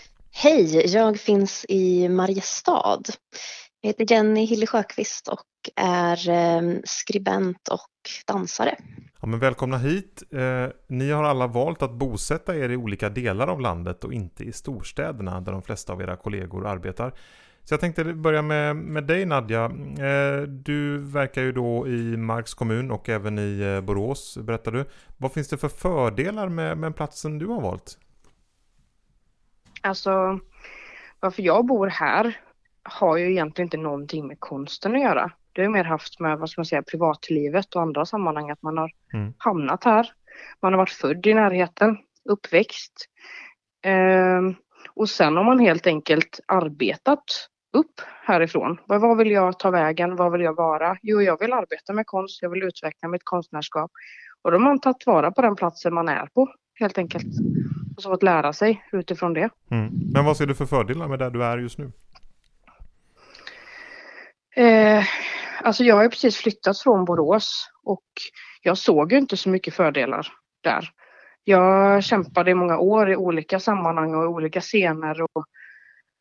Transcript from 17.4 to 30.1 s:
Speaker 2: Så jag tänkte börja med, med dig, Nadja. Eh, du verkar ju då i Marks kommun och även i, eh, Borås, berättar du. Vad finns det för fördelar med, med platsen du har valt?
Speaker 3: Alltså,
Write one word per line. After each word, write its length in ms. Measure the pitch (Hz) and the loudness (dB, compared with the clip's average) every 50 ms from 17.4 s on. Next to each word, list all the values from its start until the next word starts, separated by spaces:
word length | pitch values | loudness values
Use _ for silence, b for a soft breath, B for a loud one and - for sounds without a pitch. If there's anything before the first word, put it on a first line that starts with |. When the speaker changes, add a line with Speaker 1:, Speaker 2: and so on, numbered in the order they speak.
| b b b b b | b b b b b
Speaker 2:
Så 80 | - 151 | -6 -6
jag 80 | 147 | -4
tänkte 240 | - 175 160 - 160 | -4 -4 -4 -4 -4
börja 380 | 165 165 160 156 160 156 151 151 | -6 -4 -2 0 0 2 0 0
med, 340 | 151 151 147 147 147 147 | 0 -2 -2 -2 -2 -4
med 280 | 156 165 160 151 156 143 | -6 -8 -8 -8 -6 -2
dig, 220 | 143 165 185 196 | -2 -2 -2 0
Nadja. 380 | 175 151 135 117 107 113 113 117 120 - - 143 143 139 143 | -2 -2 -2 -2 -2 -2 -2 -2 -4 -6 -8 -12 -12 -10 -6
Eh, 440 | 139 139 139 139 139 139 139 143 143 | -4 -2 0 0 0 0 -2 -4 -6
du 560 | 143 139 131 135 147 147 147 147 143 143 143 | -8 -10 -12 -8 -6 -4 -4 -2 -4 -4 -6
verkar 440 | 143 139 143 143 135 131 - 131 127 | -8 -6 -4 -4 -4 -2 -2 -2 -2
ju 100 | 131 123 | -2 -2
då 360 | 127 120 120 117 117 127 135 | -2 -2 -2 -2 -2 -2 -4
i 280 | 120 117 117 117 117 | -4 -4 -4 -4 -4
Marks 380 | 113 113 110 113 117 113 - - | -4 -4 -4 -4 -4 -6 -8 -8
kommun 360 | - 120 110 110 117 131 131 | -6 -4 -2 -2 -2 -4 -4
och 180 | 113 104 - - | -8 -8 -6 -4
även 300 | 113 107 98 107 107 104 | -4 -4 -4 -4 -4 -4
i, 220 | 104 104 101 98 | -4 -4 -4 -4
eh, 200 | 101 98 98 98 | -4 -4 -4 -4
Borås, 580 | 95 98 104 98 104 123 139 - - - - - | -2 -2 -2 -2 -2 -4 -6 -8 -10 -16 -14 -12
berättar 320 | 113 110 113 113 - 117 110 | -8 -6 -6 -6 -6 -6 -6
du. 120 | 127 139 - b b b b b | -6 -6 -8 b b b b b
Vad 160 | b 127 135 - | b -8 -6 -6
finns 160 | 156 143 - | -6 -8 -6
det 80 | 151 | -6
för 120 | 135 - 143 | -6 -6 -6
fördelar 800 | - - - 180 175 147 123 113 101 104 139 190 214 214 202 180 | -6 -4 -4 -2 0 0 0 0 0 -2 -4 -4 -4 -6 -6 -6
med, 300 | 170 165 160 156 160 156 | -6 -4 -4 -6 -6 -6
med 180 | 156 160 156 | -6 -8 -6
platsen 420 | - 156 143 - - - 156 151 151 | -6 -8 -8 -8 -10 -10 -8 -8 -8
du 80 | 160 | -6
har 140 | 208 240 220 | -6 -6 -4
valt? 380 | 113 92 92 92 - - - _ _ _ _ _ _ _ _ _ _ _ _ _ _ _ _ _ _ _ _ _ _ _ _ _ _ _ _ _ _ _ _ _ _ _ - - - | -4 -6 -6 -8 -10 -18 -20 _ _ _ _ _ _ _ _ _ _ _ _ _ _ _ _ _ _ _ _ _ _ _ _ _ _ _ _ _ _ _ _ _ _ _ -16 -8 -6
Speaker 3:
Alltså, 560 | 196 190 - - 196 | -6 -6 -4 -2 -2